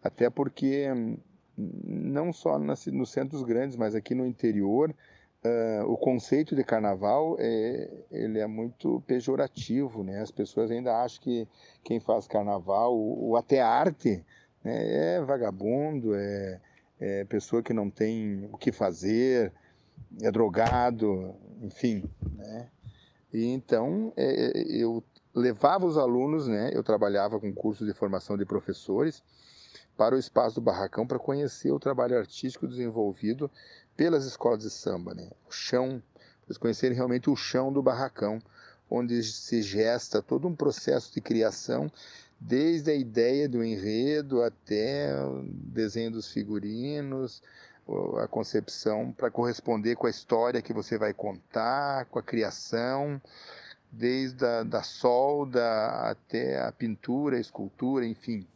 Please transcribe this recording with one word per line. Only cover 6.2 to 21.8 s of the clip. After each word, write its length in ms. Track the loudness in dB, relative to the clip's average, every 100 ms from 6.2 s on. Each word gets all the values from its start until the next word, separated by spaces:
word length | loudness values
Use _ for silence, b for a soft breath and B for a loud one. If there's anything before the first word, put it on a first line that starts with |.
| 2 2 2
de 80 | 0
carnaval 760 | 2 2 2 2 2 2 2 0
é, 520 | 0 2 0 -2 -6 -12 -10
ele 300 | -6 -2 -2
é 60 | -2
muito 560 | -4 -6 -4 -2 -2 0
pejorativo, 1000 | 0 2 0 0 -2 -2 0 0 -4
né? 160 | -6 -6
As 100 | -8
pessoas 400 | -4 -4 0 0
ainda 320 | 0 0 0
acham 200 | 0 -4
que 260 | -4 -2 -4 b b b
quem 160 | -4 -4
faz 280 | 2 0 2
carnaval, 680 | -2 0 -2 0 2 4
ou, 340 | 2 0 -2 2
ou 80 | 0
até 240 | 4 4
arte, 600 | 6 6 4 2 0 0 -4 b b _
né, 520 | -4 -2 0 2 2 0
é 40 |
vagabundo, 920 | 0 0 0 -2 0 0 0 -2 0
é, 460 | 0 -2 -4 -6 -8 b b b _
é 220 | -4 -4
pessoa 380 | -2 -4 0 -2
que 100 | 0
não 160 | -2 -2
tem 580 | 0 -2 0 -2 -4 -8
o 60 | -4
que 120 | -4
fazer, 800 | 0 0 0 0 2 4 4 2 -2 b b b b -20 -2
é 100 | 0
drogado, 1040 | 2 2 4 4 4 2 2 2 2 -2 -12 -18 -14
enfim, 420 | -14 -2